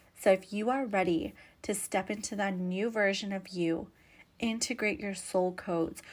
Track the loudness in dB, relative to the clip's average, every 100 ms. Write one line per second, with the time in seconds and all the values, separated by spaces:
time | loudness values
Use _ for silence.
0 | -20 2 4 4 2 -4 0 0 0 2
1 | 4 2 0 -8 -20 _ -4 -4 -2 -2
2 | -2 -4 -6 -2 -2 0 -2 0 0 2
3 | 2 2 -2 -6 -4 0 2 0 -4 -16
4 | -20 -20 -20 -4 -2 0 -2 0 -2 -2
5 | -4 -6 0 2 2 0 -2 0 0 -4
6 | -16